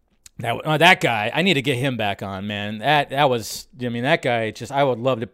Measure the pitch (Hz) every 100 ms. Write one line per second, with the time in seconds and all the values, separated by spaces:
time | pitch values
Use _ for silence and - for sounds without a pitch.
0 | _ _ - - 120 120 156 151 170 180
1 | 147 113 110 143 190 143 131 123 139 120
2 | 104 98 101 95 101 104 104 107 117 147
3 | 139 135 147 123 101 - - 131 123 117
4 | 131 165 131 117 110 110 113 139 139 113
5 | 127 117 113